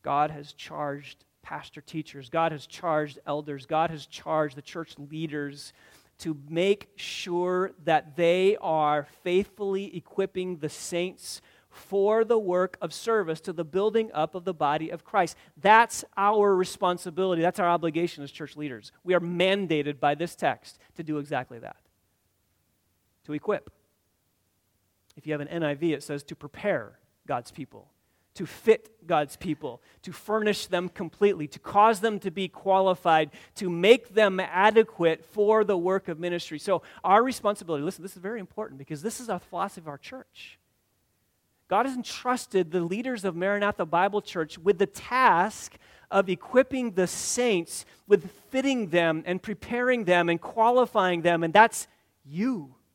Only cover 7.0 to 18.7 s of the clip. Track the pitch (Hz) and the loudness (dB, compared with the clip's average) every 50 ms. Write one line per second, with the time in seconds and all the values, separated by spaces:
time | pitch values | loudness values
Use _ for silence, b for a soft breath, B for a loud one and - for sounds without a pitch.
7 | - - - - - 180 175 175 180 180 180 180 190 196 - - 147 170 160 151 | -12 -12 -10 -10 -6 -4 -2 0 0 0 0 -2 -2 -4 -6 -6 0 2 2 2
8 | - 156 135 170 170 170 175 185 185 196 208 - - 175 160 156 151 147 151 151 | 0 -2 -2 2 2 4 4 4 4 2 2 2 -2 -2 0 2 2 2 2 0
9 | 139 - - _ _ 180 175 190 202 - _ - 208 196 190 196 196 202 - 170 | -2 -6 -18 _ _ 0 0 0 0 0 _ -8 -4 -4 -4 -4 -6 -8 -10 -12
10 | - _ - - 190 190 _ 185 185 185 180 151 151 143 - - - - 180 170 | -14 _ -4 -4 -4 -2 _ -6 -6 -6 -6 -6 -8 -10 -10 -10 -10 -6 -4 -4
11 | 175 185 - - - - - - b b b b b b _ - - - 196 202 | -4 -4 -8 -12 -14 -14 -14 -16 b b b b b b _ -20 -12 -4 0 2
12 | 196 208 214 226 226 214 233 220 208 180 180 180 185 185 - _ - 165 - - | 2 4 4 2 2 2 2 0 2 0 2 2 0 0 -2 _ -10 -10 -10 -8
13 | - 233 226 214 190 160 156 156 - 202 170 165 170 151 147 190 202 214 208 226 | -2 0 0 0 0 -2 -6 -6 -8 -10 -6 -6 -8 -4 -2 0 0 2 2 0
14 | 220 220 - 151 156 160 - 185 175 190 180 151 151 143 147 156 160 160 - 160 | -2 -2 -2 -2 -2 -2 -4 -8 -8 -8 -4 -2 0 0 0 -2 -4 -6 -10 -12
15 | _ - - 202 175 160 - b b b b - - 196 214 226 233 226 - - | _ -2 0 0 0 0 -4 b b b b 0 6 8 8 8 6 4 -2 -12
16 | - - _ - 196 202 214 214 202 202 196 180 185 180 - - 196 180 175 175 | -12 -10 _ 0 2 2 4 4 4 4 4 2 0 -2 -2 -2 0 0 0 -2
17 | - 180 156 180 190 190 180 165 165 180 - - 185 175 175 170 165 165 147 165 | -6 -10 -4 -2 -2 0 0 2 0 0 0 0 2 2 2 2 0 -2 -2 -2
18 | 175 165 - 151 143 139 - - 160 139 - 151 151 143 | -2 -4 -4 -10 -16 -16 -12 -14 -14 -14 -12 -10 -10 -10